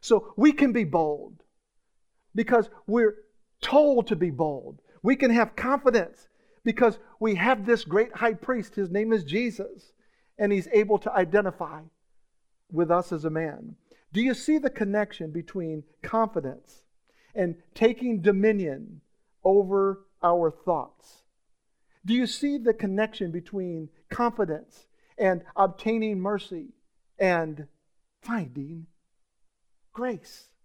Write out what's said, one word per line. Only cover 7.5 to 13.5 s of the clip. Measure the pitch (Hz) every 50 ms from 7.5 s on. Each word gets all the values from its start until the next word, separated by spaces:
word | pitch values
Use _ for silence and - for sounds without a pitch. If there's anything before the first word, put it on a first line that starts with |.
| 262 208 196
this | 220 240 220 -
great | 156 160 202 226 220 -
high | - 220 233 226
priest. | - - - 254 240 190 - -
His | - 196 175
name | 170 202 214 220 226
is | 214 165
Jesus, | 135 151 214 247 240 - - 196 - 190 - _ _ _ _ _ _ _ _ _ _ _ -
and | 208 202
he's | 202 196 170 -
able | - 214 214 202 214 196
to | - 214 -
identify | 196 185 160 165 208 202 190 175 - 175 151 160 156 156 160 _ _ _ _ _ _ _ _ _ _ _ _ _ _ _ _
with | 170 156 175 156
us | 170 175 180 - 180
as | 160 151
a | 160
man. | 156 160 165 156